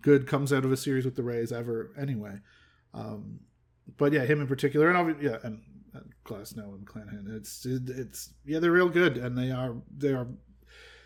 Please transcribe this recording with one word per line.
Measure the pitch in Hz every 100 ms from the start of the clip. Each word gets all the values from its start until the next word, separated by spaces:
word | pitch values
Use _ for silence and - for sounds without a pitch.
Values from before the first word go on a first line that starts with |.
good | - 143 127
comes | 147 139
out | 135
of | 131
a | 131
series | 139 131
with | 127 127
the |
Rays | 120 117 117
ever | 120 120 113 - -
anyway. | 139 120 104 98 - _ _ _ _
Um, | 113 110 107 104 110 - _ _ _ - -
but | 143
yeah, | 151
him | 127 151
in | 135
particular, | 135 143 147 160
and | 180
obvi-, | 170 147
yeah, | 143 113
and, | 117 110 - - -
and | - - - -
Glasnow | 104 104 110 101
and | 98 98
McClanahan, | 110 101 101 98
it's, | 110 - -
it, | 127 127 127
it's, | 127 113 - - -
yeah, | 139 160
they're | 170
real | 175 180
good, | 165 175 123
and | 123 123
they | 127
are, | 127 127 120 - 139
they | 143
are | 131 120 131 - - _ - - -